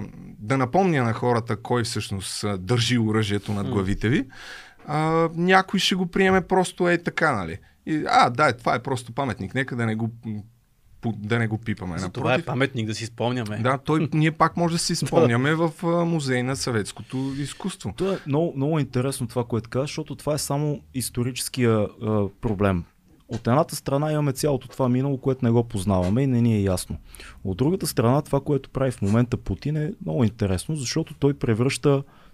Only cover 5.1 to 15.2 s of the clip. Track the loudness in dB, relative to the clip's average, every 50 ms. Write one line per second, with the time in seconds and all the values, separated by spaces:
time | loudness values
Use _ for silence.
5.1 | 2 2 2 0 0 0 2 6 6 6 6 4 0 0 0 0 0 0 -2 -2
6.1 | 0 2 4 4 4 4 2 2 2 2 2 0 0 0 2 2 2 2 0 -4
7.1 | -2 0 2 2 2 0 -2 -6 -8 -10 -12 -20 _ _ -6 -4 -2 -2 0 4
8.1 | 4 6 6 4 4 4 4 4 2 2 0 0 0 0 0 -4 -4 -6 -6 -8
9.1 | -6 -4 -2 -2 -2 -4 -6 -4 -2 -4 -4 -2 -2 -2 -2 -2 -2 -2 -2 -4
10.1 | -6 -6 -10 -10 -10 -10 -10 -14 _ _ _ _ _ _ _ _ -16 -8 -6 -6
11.1 | -6 -4 -4 -2 0 0 0 0 -2 -4 -4 -4 -6 -6 -6 -8 -6 -6 -6 -6
12.1 | -6 -4 -2 0 0 0 0 -2 -2 -2 -2 -2 -2 -4 -4 -4 -6 -6 -8 -8
13.1 | -6 -4 -2 -2 -2 -2 -4 -6 -4 -2 0 0 0 -2 0 0 0 0 0 0
14.1 | 0 2 2 2 2 2 2 2 2 0 0 0 0 0 -2 -2 -2 -2 -2 2
15.1 | 4 6